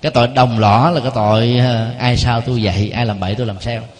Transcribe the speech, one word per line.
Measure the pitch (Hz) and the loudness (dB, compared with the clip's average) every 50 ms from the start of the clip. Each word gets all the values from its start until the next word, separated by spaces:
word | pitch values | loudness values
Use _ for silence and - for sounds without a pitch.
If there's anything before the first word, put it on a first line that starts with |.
| - | -4
Cái | 151 - | 0 0
tội | 123 120 120 | 2 0 2
đồng | 131 135 127 127 117 110 | 2 2 2 2 2 2
lõa | 107 104 101 113 127 165 | 4 4 4 4 4 2
là | 175 156 | 2 0
cái | 117 131 123 | -2 -2 -2
tội, | 120 107 107 107 107 113 117 123 123 | 0 2 2 2 2 2 2 2 2
ờ, | 123 127 120 113 113 113 117 123 | 2 2 0 0 -2 -4 -6 -4
"ai | 113 123 123 | -2 0 0
sao | 117 - 123 120 117 | 2 2 0 0 0
tôi | 117 123 127 120 107 | -2 -2 -2 0 0
vậy, | 101 90 95 104 104 - | 0 0 0 -2 -2 -2
ai | - 120 | -4 -4
làm | 113 104 98 | -4 -4 -4
bậy | 92 92 101 | -4 -6 -4
tôi | 117 127 | -4 -4
làm | 110 101 98 | -6 -6 -8
sao." | - 117 117 113 113 117 - - | -8 -8 -8 -8 -10 -12 -18 -20